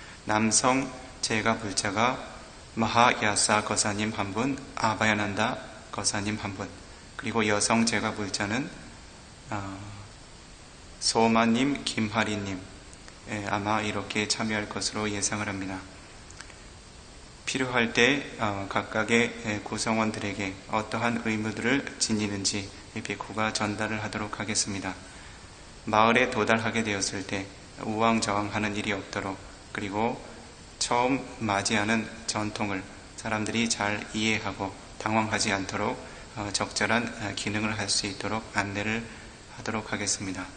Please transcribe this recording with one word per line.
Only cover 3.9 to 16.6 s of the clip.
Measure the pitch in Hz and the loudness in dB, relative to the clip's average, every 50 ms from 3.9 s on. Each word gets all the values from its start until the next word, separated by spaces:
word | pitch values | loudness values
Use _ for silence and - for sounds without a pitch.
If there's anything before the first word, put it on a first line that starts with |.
| 104 101 107 107 110 | 2 2 0 0 0
한 | - 101 101 - | -2 -4 -2 0
분, | 110 120 139 139 135 - - - | 0 0 0 0 -2 -6 -8 -4
아바야난다 | - - 110 107 - 113 110 107 104 104 104 98 98 110 117 - - - - - - - - - | 0 2 2 2 4 4 4 4 4 2 0 0 2 0 0 0 -2 -6 -10 -14 -14 -14 -8 -6
거사님 | - 101 - - 104 101 104 107 107 | -4 -2 0 0 0 0 0 -2 -2
한 | - 104 98 | -2 -4 -6
분, | 98 101 87 - - - - - - - - - | -6 -6 -8 -8 -12 -16 -16 -18 -18 -18 -14 -12
그리고 | - - 113 107 117 107 104 | -8 -4 0 2 2 4 4
여성 | 104 104 101 - 117 113 113 | 4 4 4 4 4 6 4
제가 | 113 - 104 101 110 104 | 4 4 2 2 0 0
불자는, | 107 104 95 - - 107 101 107 127 147 175 - - - - - - - - - - - - - - - - | -2 -2 -2 -2 -2 -2 0 0 -2 -2 -4 -8 -12 -14 -14 -16 -16 -18 -18 -18 -18 -18 -18 -18 -18 -10 -6
어, | 113 104 101 98 98 98 101 101 - - - - - - - - - - - - - - - - - - - - - - | -6 -6 -6 -6 -8 -10 -10 -12 -12 -12 -14 -16 -16 -18 -18 -18 -18 -18 -18 -18 -18 -18 -18 -20 -20 -18 -18 -18 -12 -2
소마님, | - - - 120 113 113 113 117 117 117 113 117 131 143 143 127 - | 0 2 4 6 6 8 8 6 6 6 6 4 4 2 0 0 -2
김하리님, | - - - 113 107 104 113 107 107 104 104 101 98 95 92 - - - - - - - - - - - - - 107 | -2 0 0 0 0 2 2 2 2 0 -2 -2 -4 -4 -6 -8 -10 -14 -16 -16 -16 -18 -18 -18 -18 -18 -16 -10 -6
예, | 110 107 101 101 | -6 -4 -2 0
아마 | 101 104 101 104 107 107 | 0 0 2 2 2 2
이렇게 | 107 104 101 101 95 - - 110 104 98 | 2 0 -2 -2 -4 -2 0 0 2 2
참여할 | - - 113 110 110 107 104 104 | 2 0 0 0 0 0 0 -2
것으로 | - 98 95 - - 107 107 107 | -4 -4 -4 -2 -2 0 -2 0
예상을 | 104 101 98 - 110 104 104 | 0 0 0 0 0 0 -2
합니다. | 104 98 98 95 95 98 92 92 - - - - - - - - - - - - - - - | -2 -4 -4 -4 -6 -6 -8 -8 -12 -14 -18 -18 -18 -18 -18 -18 -16 -16 -16 -16 -16 -16 -18